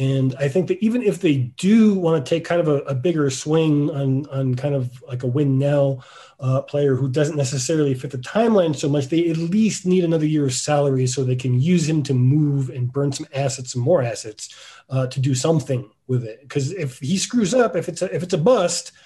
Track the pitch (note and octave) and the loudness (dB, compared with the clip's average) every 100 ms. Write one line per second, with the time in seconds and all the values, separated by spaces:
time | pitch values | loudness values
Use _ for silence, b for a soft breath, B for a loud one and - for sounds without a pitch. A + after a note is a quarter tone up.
0 | C3+ C3+ C3 B2+ C#3+ F#3 F3+ F#3 A3 B3 | -2 0 0 0 -2 0 0 0 0 0
1 | G#3 E3 F3 C#3 A2 - F#3 A3+ G#3+ G3 | 0 0 2 0 -2 -2 4 6 6 4
2 | E3+ D#3+ C3+ E3 E3 F3 D#3 C#3+ C#3 C3+ | 2 0 0 -2 0 0 2 0 -2 -2
3 | F3+ D#3+ C#3+ C3 D3+ D#3+ D#3+ D3 D3 C#3+ | 0 0 0 -2 0 2 2 2 0 -2
4 | C#3 C3 D3+ C3+ C3+ B2 C#3+ C#3+ B2 - | 0 -2 -2 -4 -2 -2 -2 -2 -4 -8
5 | - B2+ B2+ B2+ C#3+ C3 C#3 C#3+ C#3 C3 | -12 -6 -4 0 2 2 2 2 2 0
6 | B B B B C3 C3 - D3 C#3+ C3 | B B B B -2 -2 -2 0 2 2
7 | C#3 B2+ D3 D3+ C3 C#3 B2+ D#3+ C#3+ C3 | 0 0 0 0 -2 -2 -2 0 2 0
8 | C3+ B2+ B2 G3+ A#3 G#3 E3+ C#3 D3+ D3 | -6 -10 -4 0 2 4 2 0 0 0
9 | C3 E3 E3+ D#3+ E3 G3+ A3 - F3+ F#3 | 0 0 0 0 0 2 2 0 0 2
10 | E3+ E3 D#3 D3+ C#3 B2+ - D3 C#3+ C3 | 2 2 2 2 0 -2 0 2 2 2
11 | B2+ B2 B2+ B2+ B2+ B2 D3+ F3+ D3+ D#3+ | 0 0 -2 -2 0 2 4 2 2 0
12 | C#3 C3 B2+ D3 D3 C#3 C3 C3 B2 C#3 | 0 2 4 4 2 0 -2 -4 -4 -2
13 | C#3+ C#3+ D#3 C3+ C#3 C3 B2+ B2+ B2 F3 | -2 -4 -8 -4 -4 -4 -8 -4 2 2
14 | A#2 G#2+ A2 G#2+ - B B B - C3 | 0 -6 -12 -14 -16 B B B -6 -4
15 | C3 C3+ C3 B2+ D#3+ E3 - B2+ - _ | -2 -2 -2 0 2 0 0 -6 -6 _
16 | - B2+ A2+ - C3 C#3+ C3+ F#3+ C#3+ - | -4 -4 -4 -12 -6 -4 -4 -4 -8 -6
17 | C3+ F#3+ - A#3+ F#3+ B3 A3+ F3+ E3 E3 | -4 -2 0 0 2 0 -2 -4 -6 -6
18 | F#3+ D#3+ F3+ F3+ F3 B3+ F3 - - B | -6 -6 -4 -2 2 2 2 -4 -10 B